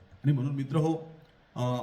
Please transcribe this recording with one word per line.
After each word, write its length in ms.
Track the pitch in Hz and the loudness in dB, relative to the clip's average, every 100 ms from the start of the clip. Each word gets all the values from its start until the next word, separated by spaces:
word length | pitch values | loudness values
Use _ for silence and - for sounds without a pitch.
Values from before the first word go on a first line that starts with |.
| - - | -20 -2
आणि 80 | 135 | 2
म्हणून 220 | 143 135 | 2 2
मित्र 220 | 143 131 151 | -2 0 2
हो, 180 | 160 160 - - - - - | 2 0 -6 -18 -20 -20 -14
अ, 280 | - 123 123 | -4 -2 -2